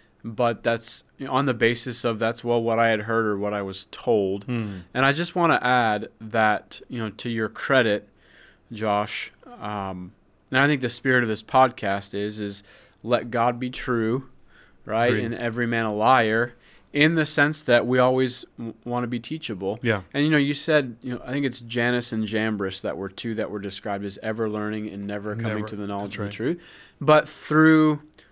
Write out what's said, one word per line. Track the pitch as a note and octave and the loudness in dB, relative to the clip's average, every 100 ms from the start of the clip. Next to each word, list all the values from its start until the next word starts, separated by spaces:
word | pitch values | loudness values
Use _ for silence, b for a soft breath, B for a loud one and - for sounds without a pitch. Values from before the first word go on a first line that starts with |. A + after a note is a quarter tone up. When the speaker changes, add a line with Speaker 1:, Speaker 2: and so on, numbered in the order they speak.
| b b | b b
Speaker 1:
but | A#2 G#2+ A#2+ A2+ | -12 0 0 0
that's, | A#2+ A#2 - - - _ | 0 -2 -4 -14 -16 _
you | C3+ | -2
know, | |
on | C3 C#3 | 0 0
the | |
basis | A#2 A#2 A#2+ - A#2 | 2 2 2 -4 -4
of | A#2+ A2 | -2 0
that's, | A2+ A#2 | -2 -2
well, | A#2+ A#2 | 0 2
what | A#2 A2+ | 2 4
I | A#2 | 4
had | A2 | 2
heard | A2 A2+ A2 | 0 0 0
or | G2+ | 0
what | G#2 | -2
I | G#2 | -2
was | G2 F#2+ - | -4 -8 -12
told. | - - A2 G2 G2+ | -6 0 2 2 -2
Speaker 2:
Hmm. | G#2 A#2+ G#2+ F#2+ F2 | -4 -4 -6 -8 -8
Speaker 1:
And | A#2+ C3+ | 0 2
I | |
just | C#3+ E3+ F#3 | 0 -4 0
wanna | E3+ C#3 | 2 4
add | B2 B2+ A2+ G#2 G#2 - | 4 2 2 0 -4 -12
that, | A2+ A2+ G#2+ G#2 - - - | -4 2 2 2 -4 -18 -12
you | A#2+ | -6
know, | A2 | -6
to | - A#2+ | -6 -6
your | A2+ A2 | -4 -4
credit, | - - C3+ A2+ G#2 - _ b b b b _ | -6 2 4 4 2 -2 _ b b b b _
Josh, | G#2+ G#2+ G2+ G#2 - - - - A#3+ | -4 0 0 0 -6 -10 -16 -20 -12
um, | G#2 G#2 G2 F#2 F2+ - _ _ _ | -8 -6 -6 -8 -12 -18 _ _ _
and | C3 | 2
I | C#3+ | 4
think | D3 | 2
the | B2 | -2
spirit | A#2+ C3+ B2+ | -4 2 2
of | A#2 | 2
this | G#2 | -2
podcast | - C3 C3 - G#2 G2+ G2 | 0 4 4 2 -4 -4 -4
is, | G2+ G#2 G#2+ | -6 -6 -6
is | G2+ G2 b b b b | -8 -10 b b b b
let | - A#2+ A#2+ | -2 -2 0
God | A#2 A#2 A#2+ | 0 0 0
be | B2+ | -6
true, | B2 - A#2 A2 B2 C3+ - - b b b | -8 -2 0 0 -2 -6 -18 -20 b b b
right? | - A2 A#2+ | -4 0 2
Speaker 2:
Agreed. | A2 A2+ | 2 -2
Speaker 1:
And | |
every | A#2 A#2+ A2+ A#2 | -4 -4 -2 -2
man | A#2 | 0
a | A2+ | -2
liar, | G#2 A2 C3 A2+ A2 A#2+ - b b b | 2 6 6 6 2 0 -6 b b b
in | C#3+ D3+ | 2 4
the | E3 D3+ | 4 0
sense | - D3 D#3 | 2 2 0
that | - A#2+ A#2+ | 4 4 6
we | B2+ | 4
always | B2+ C3 C3 B2 - - | 4 4 0 -2 -14 -12
w-, | A#2 - | -12 -10
wanna | - A#2+ A#2+ | -6 -4 -2
be | A#2+ | -6
teachable. | A#2 D#3 - G2 F#2+ A2 | -6 -8 -8 -6 -4 -2
Speaker 2:
Yeah. | A#2 G#2 F2 | 0 0 -2
Speaker 1:
And, | C#3+ | -2
you | D3 | 2
know, | D#3 | 2
you | C#3 | 2
said, | C#3+ - D3+ C3 A#2 | -2 2 2 2 -6
you | C3 | -10
know, | A#2+ | -8
I | - | -6
think | C#3 C#3 | -4 -4
it's | A#2 | -4
Janus | A#2+ A#2+ A#2+ B2 A#2+ | -6 -2 0 0 -2
and | A2 G#2+ | -4 -2
Jambres | A2 A2 G#2+ G2 F#2 | 0 0 0 -4 -4
that | G#2 D2+ | -6 -4
were | F#2+ | -6
two | - A#2 A2 | -8 -6 -4
that | G2 | -4
were | G2+ | -6
described | G2 - G#2+ G2+ | -8 -8 -6 -4
as | G2+ G2 | -6 -6
ever | A2 A2 A2 | -6 -2 -2
learning | G#2+ G#2 G#2+ G#2+ | -2 -4 -4 -6
and | G2 G2+ | -8 -8
never | G#2 G#2 G#2+ | -6 -6 -4
coming | A2+ G#2+ | -2 -4
Speaker 2:
Never. | G#2+ | -4
Speaker 1:
to | G#2 | -6
the | G2+ | -6
knowledge | G2+ G2+ - | -6 -6 -6
Speaker 2:
That's | G2+ | -8
Speaker 1:
of | G#2 | -4
the | A#2 | -4
Speaker 2:
right. | F3 | -4
Speaker 1:
truth. | B B B B | B B B B
But | C#3+ D3+ - | 4 4 4
through | - - D3+ D#3 D#3 D#3 D3 - - b | -6 0 6 8 8 6 2 -6 -20 b